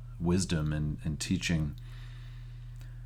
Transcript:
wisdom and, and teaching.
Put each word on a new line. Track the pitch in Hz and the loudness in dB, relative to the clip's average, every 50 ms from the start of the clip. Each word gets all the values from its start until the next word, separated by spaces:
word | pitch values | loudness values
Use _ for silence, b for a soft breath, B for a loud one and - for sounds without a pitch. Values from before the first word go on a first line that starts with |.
| - - - - | -10 -10 -6 0
wisdom | 82 85 87 95 90 - 87 78 76 76 76 | 4 6 6 6 4 4 2 2 4 4 2
and, | 76 76 76 76 - - | 2 2 0 0 0 0
and | 82 76 71 | -2 0 0
teaching. | - - 95 85 - - 87 78 78 71 - B B B B B B B B B B B B B B B B B B B B B B B B B B | 2 2 2 2 4 4 4 4 2 2 -2 B B B B B B B B B B B B B B B B B B B B B B B B B B